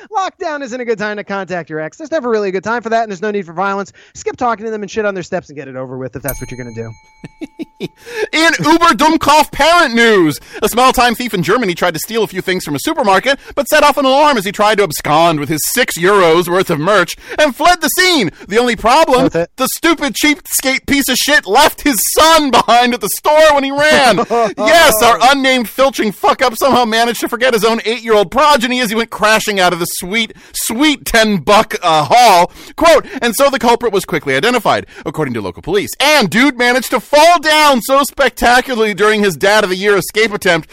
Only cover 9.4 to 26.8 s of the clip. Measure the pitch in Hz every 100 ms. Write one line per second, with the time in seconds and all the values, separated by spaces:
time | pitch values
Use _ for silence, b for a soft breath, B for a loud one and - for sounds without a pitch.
9.4 | - - 302 349 294 233 233 202 156 -
10.4 | B B 208 226 254 247 240 226 247 196
11.4 | 165 247 208 180 180 160 - 226 190 180
12.4 | 190 180 165 139 311 320 214 190 254 277
13.4 | B 285 247 302 294 294 269 269 302 240
14.4 | 190 202 208 208 190 - 139 151 170 151
15.4 | 143 156 - 240 247 165 180 202 170 170
16.4 | 175 180 180 151 170 202 175 - B 370
17.4 | 302 233 330 359 294 - 370 320 170 B
18.4 | - 214 247 220 220 294 320 247 277 165
19.4 | 170 - 254 - 330 320 277 - 302 285
20.4 | - - 262 262 - 277 269 240 - 294
21.4 | 185 233 311 - 294 208 - - 311 320
22.4 | 277 233 - 240 247 240 196 - 294 311
23.4 | 311 285 269 277 302 302 254 202 226 233
24.4 | 214 185 330 330 311 - 233 214 247 277
25.4 | 262 254 220 - 226 - 214 - 381 -
26.4 | 247 233 269 240